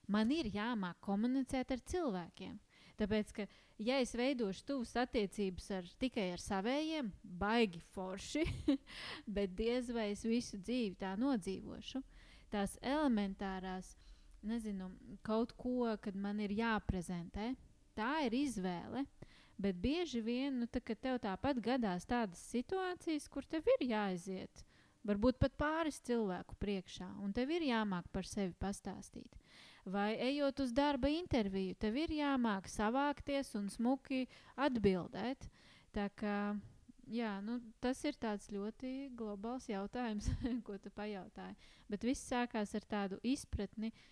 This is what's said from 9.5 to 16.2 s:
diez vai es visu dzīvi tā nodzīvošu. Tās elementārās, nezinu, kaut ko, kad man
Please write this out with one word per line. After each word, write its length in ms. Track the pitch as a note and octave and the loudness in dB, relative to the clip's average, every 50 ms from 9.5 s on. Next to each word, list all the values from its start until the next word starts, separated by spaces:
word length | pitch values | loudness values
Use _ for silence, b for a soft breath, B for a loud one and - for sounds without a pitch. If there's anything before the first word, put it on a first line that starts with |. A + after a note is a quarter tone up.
| F#3 | 0
diez 320 | F#3+ A3 A#3 A#3+ B3+ A#3+ B3 | 0 2 2 2 2 0 0
vai 220 | A#3 A#3 G#3+ G#3 | 0 0 0 0
es 140 | G#3 G3 - | -2 0 2
visu 340 | A3+ A3+ B3 A#3+ - - G3+ | 2 2 2 2 -2 -6 -8
dzīvi 400 | F3 A3 A#3+ B3+ A#3 G3 F3+ - | -4 -2 0 0 0 0 -2 -2
tā 160 | G3+ F#3 F#3+ | -4 -4 0
nodzīvošu. 840 | G3+ B3+ C#4+ C4+ G#3+ E3+ G3 F#3 - - - - - - - - C4 C4+ B B B B B B B B | 2 4 4 4 2 2 -2 -4 -4 -6 -8 -10 -10 -10 -8 -8 -8 -8 B B B B B B B B
Tās 280 | B - G3+ G3+ G3 - - | B -2 0 0 0 -2 -4
elementārās, 1160 | - A#3+ C#4 D4+ D4 C4+ A#3 G#3 G3+ G3 G3 - G3+ F#3+ F#3+ F#3 F#3 F#3 F#3 F#3 F3+ - - b b b b b b b b - | -2 0 2 4 4 4 4 4 2 0 -2 -4 -6 -6 -4 -4 -6 -6 -6 -6 -8 -10 -16 b b b b b b b b -10
nezinu, 520 | - G#3 A#3 A#3+ A3 G#3+ G3 F#3+ F#3 F#3 - - - A#3 - - | -4 -4 -2 -2 -2 -4 -4 -4 -6 -8 -10 -14 -16 -16 -16 -8
kaut 340 | - A3 G#3+ A3+ A#3+ - - | -2 2 4 4 2 2 -2
ko, 340 | - - B3+ B3 B3 A#3+ A3+ G#3+ | -4 -2 0 2 2 2 2 0
kad 200 | G3+ - G#3+ F#3 | 0 -2 -4 -4
man 240 | G3 | -2